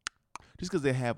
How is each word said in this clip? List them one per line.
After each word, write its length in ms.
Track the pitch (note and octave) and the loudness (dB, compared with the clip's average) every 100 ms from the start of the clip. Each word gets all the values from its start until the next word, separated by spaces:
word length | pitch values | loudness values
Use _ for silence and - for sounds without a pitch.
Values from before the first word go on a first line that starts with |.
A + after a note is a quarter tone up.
| - _ _ - - - | -14 _ _ -20 -18 -10
Just 120 | - | -2
'cause 100 | F3 | 0
they 120 | C#3 | 2
have 240 | C3 A#2+ | 2 0